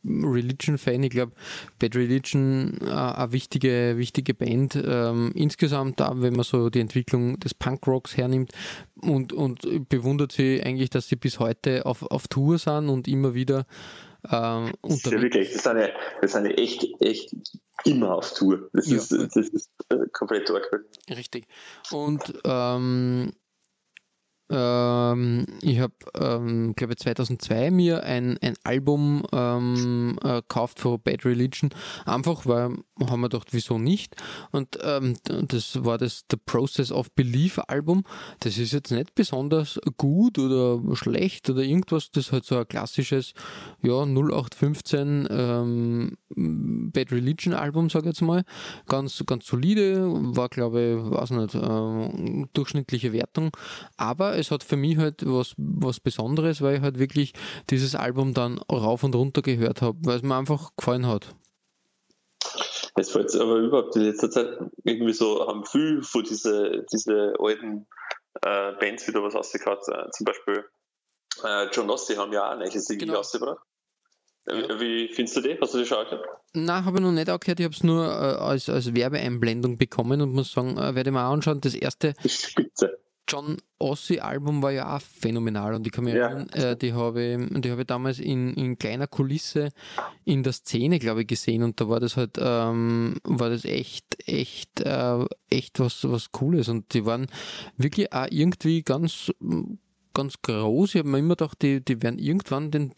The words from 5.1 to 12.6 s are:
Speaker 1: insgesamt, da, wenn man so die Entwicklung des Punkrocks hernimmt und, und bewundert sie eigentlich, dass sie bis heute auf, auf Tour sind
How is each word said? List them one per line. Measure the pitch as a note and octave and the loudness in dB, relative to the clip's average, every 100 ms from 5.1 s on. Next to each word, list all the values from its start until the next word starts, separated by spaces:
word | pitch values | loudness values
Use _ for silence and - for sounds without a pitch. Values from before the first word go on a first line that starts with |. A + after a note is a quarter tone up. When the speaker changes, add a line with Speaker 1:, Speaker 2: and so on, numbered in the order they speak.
| A#2 A#2 | 2 0
Speaker 1:
insgesamt, | - D3+ - D3+ C#3 C3+ - | 0 0 2 0 2 -2 0
da, | C#3+ | 0
wenn | B2+ B2 | 2 2
man | A#2+ | 2
so | A#2+ B2+ A#2 | 2 2 4
die | B2 | 2
Entwicklung | A2+ B2+ - B2 A#2+ C3 | 2 -2 0 0 0 -2
des | C3+ | -6
Punkrocks | - B2+ C3+ - C3 - - | -4 -4 -2 0 0 -2 -2
hernimmt | B2 C3 B2+ - - - - - | 0 0 0 -6 -14 -14 -18 -4
und, | - C3+ B2+ | 0 0 0
und | - C3+ A#2+ - D3 C3 | -2 -2 -2 -4 -4 0
bewundert | C3 B2 C#3+ C#3 | 0 2 2 0
sie | - C3 C3 | 2 2 2
eigentlich, | B2+ C3 C3 | 0 -2 0
dass | C3 - | -2 -2
sie | B2+ | -2
bis | C3+ - | -2 0
heute | A2+ A#2 C#3+ B2+ C3 | 0 0 0 0 0
auf, | A#2 | -4
auf | - C3 - | -4 -4 -2
Tour | C3+ C#3+ | 0 4
sind | E3+ | 4